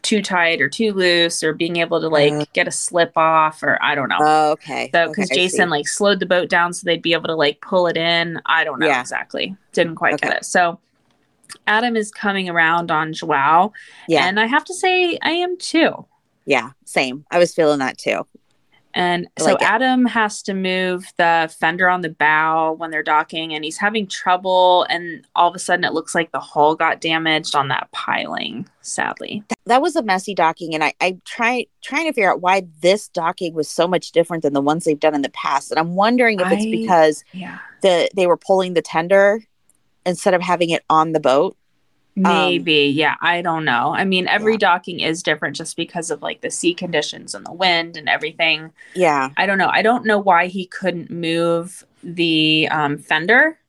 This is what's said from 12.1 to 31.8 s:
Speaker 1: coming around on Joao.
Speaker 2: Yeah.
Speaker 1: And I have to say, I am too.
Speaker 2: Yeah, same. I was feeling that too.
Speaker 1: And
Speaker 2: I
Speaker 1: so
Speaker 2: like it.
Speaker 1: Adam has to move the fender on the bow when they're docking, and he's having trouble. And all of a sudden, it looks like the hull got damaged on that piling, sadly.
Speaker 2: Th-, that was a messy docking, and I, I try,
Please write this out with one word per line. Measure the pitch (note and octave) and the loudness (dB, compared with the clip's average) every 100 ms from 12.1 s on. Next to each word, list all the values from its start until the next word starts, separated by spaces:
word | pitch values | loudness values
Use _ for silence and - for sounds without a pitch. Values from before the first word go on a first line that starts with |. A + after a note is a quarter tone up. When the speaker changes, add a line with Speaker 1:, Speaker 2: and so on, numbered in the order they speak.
Speaker 1:
coming | - G#3 G3 F#3 | -6 -4 -2 -2
around | E3+ D#3+ E3+ F3 | 0 2 2 0
on | D#3+ D#3 | -2 -2
Joao. | D#3 E3 D3 C#3 E3 G#3 - - - - | -6 -2 0 4 4 2 -2 -20 -20 -2
Speaker 2:
Yeah. | D#3+ C#3 | 0 2
Speaker 1:
And | G3+ | 0
I | A3+ | 0
have | C#4+ D4+ | 0 -2
to | |
say, | F4+ F#4+ F#4 F4+ - | -2 0 2 0 0
I | - | -2
am | E4+ F4+ F4+ | -2 -4 -6
too. | - D#4 C4+ - - _ _ _ - | -2 2 2 0 -16 _ _ _ 0
Speaker 2:
Yeah, | C3 A#2 _ - | 0 0 _ -6
same. | - C3+ C#3+ D3+ | -4 -2 -6 -4
I | F3 | 0
was | F3 | 0
feeling | - D#3 D3 | 2 2 2
that | C3 - | -2 -4
too. | - G2 - - _ _ _ _ _ | -4 -4 -6 -18 _ _ _ _ _
Speaker 1:
And | - F3+ F3 F3 - | -4 -2 -2 -6 -2
Speaker 2:
I | |
Speaker 1:
so | D#3+ | 0
Speaker 2:
like | F#3 | 2
it. | F3 | 2
Speaker 1:
Adam | A3 C4 B3+ B3 | 2 2 2 2
has | A3+ G#3+ - | 0 -2 -4
to | - | -8
move | F#3+ F#3 F#3 F#3 F3+ F#3+ - | -4 -2 -2 -2 -4 -8 0
the | E3+ E3 D#3+ - | 2 4 0 -2
fender | D#3+ F3 F#3 | -2 2 2
on | F3+ | 2
the | E3+ | -4
bow | E3 D3 D#3 D#3+ D#3+ D#3+ | 0 2 4 2 2 0
when | D#3+ E3 | -2 -6
they're | D#3 | -6
docking, | D#3 D3+ D#3+ E3 D#3+ | 0 0 0 -6 -6
and | D#3 | -6
he's | D#3 - | -8 -2
having | G3+ A3 F#3+ | -2 -2 -6
trouble. | - - F3+ F#3 F#3 F3+ F3+ - | -6 0 0 2 4 6 4 2
And | E3+ F3 D#3+ _ - | -4 -6 -14 _ 0
all | F3 | 0
of | |
a | F#3 | 0
sudden, | - F3+ | -2 -2
it | E3 | 0
looks | D#3 E3 | -4 -4
like | E3+ E3 | -4 -4
the | C3+ | -6
hull | - - D3+ | -6 2 2
got | D#3+ D#3+ - | 2 0 -2
damaged | E3 D#3+ D#3+ D#3 D#3 | -2 -2 0 -2 0
on | D3 C3+ | -2 -2
that | - - | -4 -6
piling, | - - - - D#2+ - A#2+ - _ | -10 -4 -4 -4 -8 -8 -10 -14 _
sadly. | - - - - - G#3 - | -12 -4 -4 -4 -10 -12 -8
Speaker 2:
Th-, | - - | -10 2
that | B3+ | 2
was | E4 | 2
a | D#4 | -2
messy | A3+ F#3+ G3 | -2 -2 -2
docking, | F#3+ E3 E3 E3 | 0 0 0 -6
and | D#3 | -2
I, | D3+ - | -2 0
I | F3+ F#3 | -4 -4
try, | - - A#3 B3 - _ | -14 -4 -2 -2 -6 _